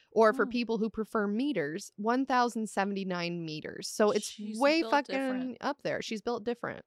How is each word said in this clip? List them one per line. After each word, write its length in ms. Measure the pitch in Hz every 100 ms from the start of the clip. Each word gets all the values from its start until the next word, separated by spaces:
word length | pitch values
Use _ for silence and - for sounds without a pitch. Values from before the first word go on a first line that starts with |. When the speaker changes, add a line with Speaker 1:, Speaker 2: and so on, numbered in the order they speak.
| _
Speaker 1:
or 220 | - 220
for 140 | 262 -
Speaker 2:
Mm. 40 |
Speaker 1:
people 260 | 240 226 226
who 100 | 220
prefer 380 | - 214 233 202
meters, 680 | 208 285 214 147 170 - -
one 280 | 208 254
thousand 460 | 269 254 240 226 214
seventy-nine 720 | - 196 196 190 175 170 175
meters. 440 | 160 156 - - -
So 220 | - 208
it's 200 | - -
Speaker 2:
She's 280 | - 208 220
Speaker 1:
way 220 | 277 320
Speaker 2:
built 100 | 226
Speaker 1:
fucking 220 | 294 269
Speaker 2:
different. 440 | 269 269 254 254 -
Speaker 1:
up 220 | 262 -
there. 180 | 165 143
She's 220 | - 220
built 220 | 240 240
different. 420 | 208 240 - -